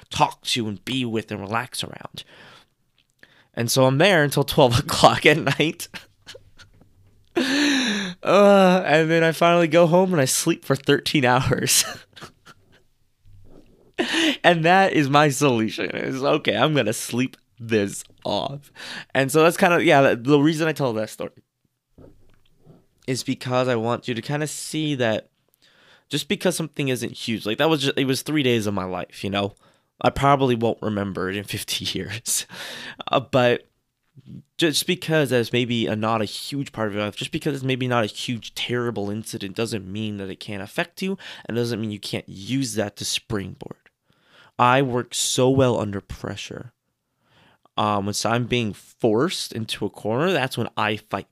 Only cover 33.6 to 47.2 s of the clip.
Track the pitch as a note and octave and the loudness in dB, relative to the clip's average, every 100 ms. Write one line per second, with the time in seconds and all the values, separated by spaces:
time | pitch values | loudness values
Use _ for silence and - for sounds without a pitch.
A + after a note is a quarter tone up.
33.6 | - _ _ _ _ C#3 B2+ C3 - - | -4 _ _ _ _ -20 -20 -20 -16 -2
34.6 | E3 C3+ - F3+ - D#3+ C3+ B2 A2+ B2 | 0 0 -2 -4 0 0 2 0 0 -2
35.6 | A#2+ A#2 E2 G#2+ A2 A2+ G#2 - - C#3+ | 0 0 0 0 0 -2 -2 -6 -8 -8
36.6 | C3+ A2+ A2 G2+ G#2 - C3+ D#3 D#3 C#3 | -6 -4 -4 -4 -6 -6 -8 -6 -4 -4
37.6 | C3 B2+ B2+ A#2+ G#2+ - - A#2 - - | -2 -2 0 0 -2 -4 -8 -8 -10 -10
38.6 | - B2 A#2+ A2 G2+ G#2+ A2 A2+ G2 F2+ | -4 -4 -2 -4 -6 -6 -8 -10 -8 -6
39.6 | A2+ G#2+ F#2 G2+ G#2+ G2+ F#2+ F2+ - G2+ | -6 -6 -8 -8 -6 -8 -10 -12 -12 -12
40.6 | G#2 - F3 - F#3+ G3 - - - A#2 | -8 -6 -6 -6 -6 -6 -10 -16 -6 -4
41.6 | A#2+ A2 A2 G#2 - G2+ - F#2 G2 C3+ | -4 -4 -6 -8 -8 -10 -10 -14 -6 -4
42.6 | B2 G#2 G2+ - - - - G#2+ F#2+ F#2+ | -4 -4 -6 -6 -8 -6 -6 -8 -8 -12
43.6 | - - _ _ _ _ _ _ - - | -18 -20 _ _ _ _ _ _ -10 2
44.6 | B2 C3 C3+ A#2+ - - - - B2+ C3+ | 4 4 2 -2 -4 -6 -2 2 4 4
45.6 | B2+ A2 G#2 G2 - - - G#2 - - | 4 2 -2 -6 -10 -12 -10 -10 -12 -14
46.6 | A#2+ _ _ _ _ _ | -16 _ _ _ _ _